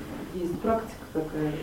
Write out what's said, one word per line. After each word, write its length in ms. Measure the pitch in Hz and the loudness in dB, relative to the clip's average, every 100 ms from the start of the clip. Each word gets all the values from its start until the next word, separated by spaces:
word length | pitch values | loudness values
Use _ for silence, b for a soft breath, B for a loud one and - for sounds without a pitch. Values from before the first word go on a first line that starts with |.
| - - - 185 | -6 -8 -6 -2
есть 220 | 175 170 | 0 2
практика 440 | 214 226 - - - | 4 4 2 -8 -4
такая 400 | 160 156 151 151 147 | -2 0 2 2 0